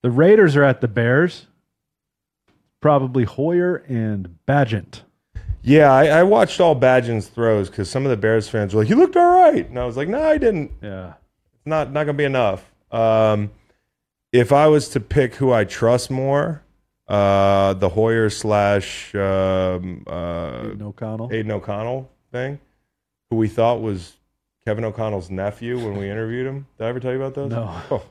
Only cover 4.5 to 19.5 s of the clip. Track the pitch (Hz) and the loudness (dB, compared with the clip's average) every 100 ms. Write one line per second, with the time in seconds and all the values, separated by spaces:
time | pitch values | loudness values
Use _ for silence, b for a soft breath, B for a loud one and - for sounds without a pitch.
4.5 | 143 123 107 - - _ _ _ B B | 0 0 -2 -8 -20 _ _ _ B B
5.5 | B 117 151 147 131 151 156 185 208 190 | B 4 6 8 6 6 4 4 4 2
6.5 | - 175 143 127 127 117 113 104 - 117 | 2 2 4 4 4 2 -4 -6 -2 0
7.5 | 107 92 - 95 131 139 113 110 113 104 | 0 -2 -6 -6 -4 -2 0 0 0 0
8.5 | 113 101 107 107 233 370 349 349 359 349 | -4 -2 0 2 4 4 4 4 6 6
9.5 | 277 - 123 123 117 151 247 311 302 247 | 4 -4 -6 -6 -6 -4 -2 0 0 0
10.5 | 190 147 - 104 95 92 - _ _ _ | -2 -6 -12 -14 -12 -14 -20 _ _ _
11.5 | _ 143 156 135 143 151 143 143 135 110 | _ -6 -4 -4 -4 -4 -2 -2 0 0
12.5 | 95 _ _ _ 117 113 110 110 104 104 | -2 _ _ _ -2 2 2 2 0 -4
13.5 | - _ _ _ _ _ _ _ 123 120 | -12 _ _ _ _ _ _ _ 0 4
14.5 | 139 156 151 - 131 104 147 127 - 135 | 4 6 4 0 -8 -2 -2 -2 -2 0
15.5 | 120 98 - 117 123 - 131 135 143 151 | 2 0 0 0 0 -2 -6 -2 -2 -4
16.5 | 147 _ _ _ _ - 101 101 98 98 | -8 _ _ _ _ -4 0 2 2 4
17.5 | 98 98 92 95 92 113 113 110 - 110 | 2 2 0 -2 0 0 2 0 -2 -2
18.5 | 104 101 104 95 - - 104 98 95 95 | 0 2 0 -2 -14 -10 -4 -2 0 0